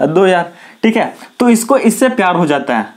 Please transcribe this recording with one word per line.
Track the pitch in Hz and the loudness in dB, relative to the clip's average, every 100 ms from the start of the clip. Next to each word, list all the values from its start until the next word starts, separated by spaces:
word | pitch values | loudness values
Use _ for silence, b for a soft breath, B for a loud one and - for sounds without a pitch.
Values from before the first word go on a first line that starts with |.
हद | 143 170 | -2 2
हो | 190 | 2
यार, | 180 175 B B B | 2 -2 B B B
ठीक | 220 226 | -2 -2
है। | 135 - B - | -4 -8 B -2
तो | 247 | 2
इसको | 226 226 269 | 2 2 0
इससे | 226 - 262 | 0 0 0
प्यार | 240 185 175 | 0 0 0
हो | 160 | 0
जाता | 143 123 117 | -2 -2 -4
है, | 101 | -4